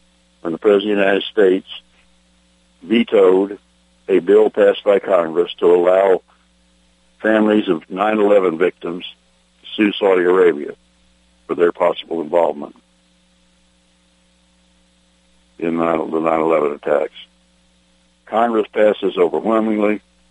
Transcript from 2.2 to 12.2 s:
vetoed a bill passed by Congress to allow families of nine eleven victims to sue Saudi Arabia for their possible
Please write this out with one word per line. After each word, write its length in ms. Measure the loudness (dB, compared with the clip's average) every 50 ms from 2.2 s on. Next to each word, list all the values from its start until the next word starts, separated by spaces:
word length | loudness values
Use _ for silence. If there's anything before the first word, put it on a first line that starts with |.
| _ _ _ _ _ _ _ _ _ _ _ _
vetoed 760 | -6 -2 0 0 0 2 2 4 4 4 4 4 0 -2 -4 -12 _ _ _ _ _ _ _ _ _
a 140 | -2 0 0
bill 300 | 2 4 4 4 4 2
passed 340 | 2 2 2 2 2 2 0
by 160 | 0 0 0
Congress 520 | 0 0 0 0 0 0 -2 -2 -2 -4 -4
to 120 | -2 2
allow 560 | 2 4 4 4 2 2 2 4 2 2 0 -2 _ _ _ _ _ _ _ _ _ _ _ _ _ _ _ _ _ _ _
families 480 | -2 0 0 2 2 2 2 0 0 -2
of 220 | -4 -4 -6 -10
nine 300 | -6 -4 -4 -2 0 0
eleven 360 | 0 2 2 2 2 0 0
victims 480 | 0 -2 -2 -2 _ -10 -12 -10 -12 -12 -16 -20 _ _ _ _ _ _ _ _ _ _
to 60 | -14 -6
sue 180 | -2 -2 -2 -2
Saudi 300 | 0 0 0 0 2 2
Arabia 540 | 2 2 4 4 2 2 0 -6 -12 -14 -18 _ _ _ _ _ _ _ _ _ _ _ _ _ -10
for 80 | -2
their 160 | 0 0 0 0
possible 480 | 0 -2 -2 -2 -4 -8 -10 -8 -8